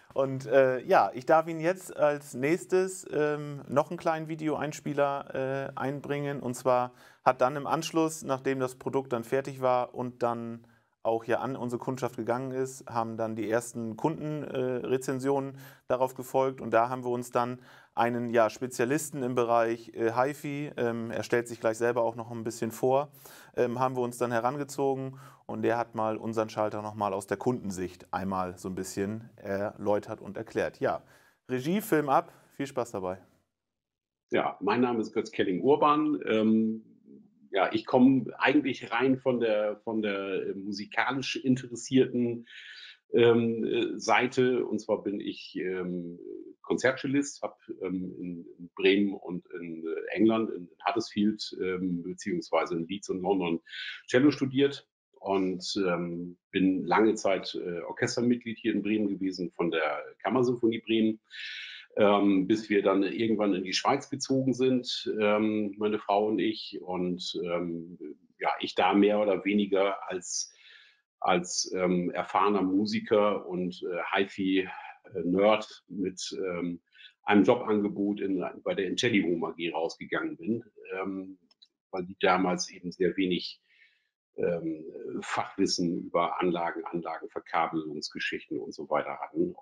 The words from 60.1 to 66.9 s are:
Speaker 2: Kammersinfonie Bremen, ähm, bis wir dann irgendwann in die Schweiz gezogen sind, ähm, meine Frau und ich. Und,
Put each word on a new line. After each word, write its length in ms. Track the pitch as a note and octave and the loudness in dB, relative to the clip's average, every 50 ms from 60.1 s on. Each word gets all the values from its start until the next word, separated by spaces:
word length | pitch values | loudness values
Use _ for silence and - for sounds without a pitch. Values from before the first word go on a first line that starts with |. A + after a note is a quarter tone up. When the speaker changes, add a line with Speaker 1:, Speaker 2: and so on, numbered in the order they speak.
| - _ - | -16 _ -2
Speaker 2:
Kammersinfonie 560 | G2 A2+ C3 B2 B2+ B2 B2 - A2+ A2+ A2+ | 0 2 4 4 4 2 2 2 2 2 0
Bremen, 400 | - - A2+ A2+ A2 A2 A2 - _ _ - - - - - - - - - - - - - - | 0 0 2 4 4 4 2 -2 _ _ -16 -14 -12 -12 -12 -12 -12 -14 -14 -16 -18 -6 2 4
ähm, 500 | G#2+ G2+ G#2 G2+ G2+ G2+ G2 F#2+ F#2 F#2+ | 6 6 6 6 6 6 4 4 4 4
bis 220 | A2 - - - | 2 2 2 2
wir 140 | G#2 G2+ G2 | 2 4 4
dann 200 | G2 F#2+ G2 G2 | 6 4 4 2
irgendwann 500 | F2+ - A2+ A2+ A2+ G#2+ G2+ G#2 G2+ F#2 | 2 0 0 0 2 2 2 2 2 2
in 100 | F2+ - | 0 -2
die 100 | F#2 - | -2 -2
Schweiz 360 | - - G#2+ C3 C3+ - - | 0 2 2 0 0 -2 -6
gezogen 440 | - - - - C3+ C3 C3 C3 A#2+ | -8 -8 -2 0 0 2 2 2 2
sind, 580 | B2 C3 C3 B2+ B2 A#2+ - - - - A#2+ - G#2+ | 2 2 2 2 2 0 -2 -6 -6 -4 -4 -2 0
ähm, 560 | G#2+ G#2 G#2 G#2+ A2 G#2+ G#2+ G#2+ G#2+ G2+ G2 G#2 | 2 2 4 4 2 2 2 0 -2 -2 -4 -2
meine 220 | G#2+ G#2+ G#2+ G#2 | -2 0 0 -2
Frau 280 | - - G2+ G2+ G#2+ G#2+ | 0 2 2 2 4 2
und 120 | A2 F#2 | 2 2
ich. 400 | F#2 - - - - - G2+ - | 0 0 -2 -4 -8 -12 -12 -12
Und, 580 | - F2+ | -8 -6